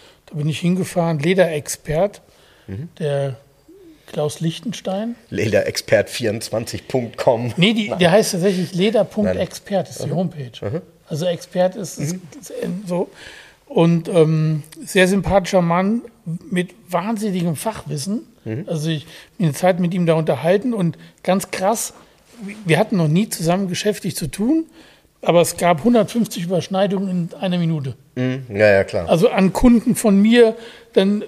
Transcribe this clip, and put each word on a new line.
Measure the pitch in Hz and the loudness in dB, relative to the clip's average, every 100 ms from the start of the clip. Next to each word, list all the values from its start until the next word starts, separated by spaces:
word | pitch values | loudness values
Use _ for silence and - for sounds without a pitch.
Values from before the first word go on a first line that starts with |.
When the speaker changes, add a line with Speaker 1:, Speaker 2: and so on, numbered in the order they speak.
| - _ _ | -20 _ _
Speaker 1:
Da | 151 | -4
bin | 151 | -4
ich | 139 | -2
hingefahren, | 175 185 147 175 170 156 | 0 0 -2 -2 0 0
Lederexpert, | 165 190 170 151 - - - 151 202 - _ _ _ _ - | 2 4 2 0 -6 -10 -4 0 0 -4 _ _ _ _ -12
Speaker 2:
Mhm. | 98 170 - | -12 -12 -8
Speaker 1:
der | 147 139 139 123 _ _ _ 392 339 302 - | -4 -2 -4 -8 _ _ _ -20 -20 -20 -12
Klaus | 160 151 - | -6 -4 -4
Lichtenstein. | 165 - 240 - 196 196 226 240 _ | -4 -4 -8 -8 -6 -6 -6 -10 _
Speaker 2:
Lederexpert | - 107 98 - - - 104 98 | -4 0 0 0 -6 0 0 0
vierundzwanzig | - 110 95 - 110 113 98 - | -4 -4 -4 -6 -6 -6 -10 -4
Punkt | 131 113 - | -4 -4 0
com. | - 117 120 107 | 0 2 -2 2
Speaker 1:
Nee, | 202 | 2
die, | 226 208 | 2 -2
Speaker 2:
Nein. | 185 | 2
Speaker 1:
der | 175 | 4
heißt | 208 214 | 4 2
tatsächlich | 180 196 185 175 | 0 0 0 -2
leder | 175 214 214 | 0 2 2
Punkt | 185 214 185 185 | 0 0 -2 -2
exper, | 185 - - 190 | -4 -8 -4 -4
das | 147 | -4
ist | - | -8
die | - | -4
Speaker 2:
Mhm. | 151 | -2
Speaker 1:
Homepage. | 185 151 120 - | -2 -6 -12 -8
Speaker 2:
Mhm. | 104 160 - _ - | -6 -6 -10 _ -10
Speaker 1:
Also | 147 180 | -4 -4
Expert | 165 - 180 185 208 | -4 -4 0 0 -2
ist, | 180 - | -10 -6
ist, | 147 | -6
Speaker 2:
Mhm. | 185 160 277 | -8 -12 -20
Speaker 1:
ist | - 508 - 180 190 | -14 -8 -6 -6 -4
so. | 180 - - - - - _ - | -4 -4 -8 -20 -20 -20 _ -4
Und, | 240 170 170 165 | 2 4 4 2
ähm, | 180 156 156 156 151 - 330 | 4 4 4 0 -2 -6 -16
sehr | 240 190 185 | -2 2 4
sympathischer | 196 160 196 175 190 | 2 2 0 2 2
Mann | 170 175 190 233 - _ 170 170 285 | 2 2 0 -2 -6 _ -12 -12 -4
mit | 180 180 - - | -4 -4 -10 -6
wahnsinnigem | 175 202 214 214 180 170 143 | -4 -2 -4 -2 -2 -2 -2
Fachwissen. | 226 208 147 147 190 233 - _ | -6 -8 -8 -8 -6 -8 -8 _
Speaker 2:
Mhm. | 110 117 208 | -8 -8 -6
Speaker 1:
Also | 160 160 | -4 -4
ich | 156 - - - - | -4 -8 -20 -18 -2
bin | 160 | -2
eine | |
Zeit | 131 185 180 | 2 0 2
mit | 175 | 0
ihm | 185 165 | 0 2
da | |
unterhalten | 160 160 131 160 202 247 | 2 0 0 0 0 0
und | 226 170 - - _ | -2 -2 -4 -14 _
ganz | - 190 - | -2 -2 -2
krass, | - 190 - - - - _ _ 240 196 214 | -2 -2 -2 -6 -12 -20 _ _ -18 -16 -8
wir | 185 156 | 0 2
hatten | 220 190 | 2 0
noch | 156 | 2
nie | 170 220 | 2 0
zusammen | - 165 185 190 | -2 0 0 -2
geschäftlich | 175 214 - 190 - | -2 -2 -2 -6 -6
zu | 151 | -8
tun, | - 226 330 320 - - _ _ _ | -2 0 0 -2 -12 -20 _ _ _
aber | - 170 | 2 4
es | 160 - | 4 2
gab | 175 160 | 2 4
hundertfünfzig | 226 240 196 233 208 220 | 4 4 2 0 -2 -4
Überschneidungen | 170 175 - 190 196 190 196 | -2 -4 -2 0 0 0 -2
in | 180 170 - | -2 -4 -4
einer | 196 180 | -4 0
Minute. | 165 156 135 - _ | 0 -2 -6 -10 _
Speaker 2:
Mhm. | 123 127 131 120 | -4 -4 -4 -4
Ja, | 101 107 | 4 6
ja, | 98 | 6
klar. | 95 98 85 | 2 -2 0
Speaker 1:
Also | 165 247 | 2 4
an | 240 185 | 4 2
Kunden | - 247 233 254 | 4 4 6 2
von | - 220 196 | 0 2 4
mir, | 214 240 226 233 - - _ | 6 6 6 2 -10 -20 _
dann... | - 196 208 | 0 2 0